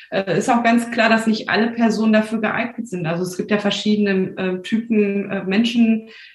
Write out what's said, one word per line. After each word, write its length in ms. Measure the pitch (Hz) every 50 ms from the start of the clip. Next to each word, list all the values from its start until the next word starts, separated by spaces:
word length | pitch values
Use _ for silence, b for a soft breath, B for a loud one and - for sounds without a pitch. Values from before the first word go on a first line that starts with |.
| B B
äh, 280 | B 196 196 190 160
ist 120 | 202 220 262
auch 140 | 240 233 233
ganz 260 | 233 233 233 - -
klar, 180 | - 233 220 226
dass 180 | 226 220 -
nicht 220 | 226 214 - - -
alle 220 | - 202 226 240
Personen 420 | - 233 233 220 196 208 220 220 214
dafür 260 | 214 214 - 226 214
geeignet 480 | 214 208 - 214 240 240 - - -
sind. 180 | - 185 175 160
Also 180 | 156 170 175 185
es 140 | 180 -
gibt 140 | - - -
ja 60 | 208
verschiedene, 760 | 208 - 202 196 - - 214 208 208 208 196 190 190 185 - -
äh, 240 | - 185 185 185 185
Typen, 680 | 180 - 226 220 - - 220 208 208 202 202 202 196 196
äh, 120 | 196 190 175
Menschen, 640 | 190 185 220 233 233 240 233 233 220 226 220 B B B B B B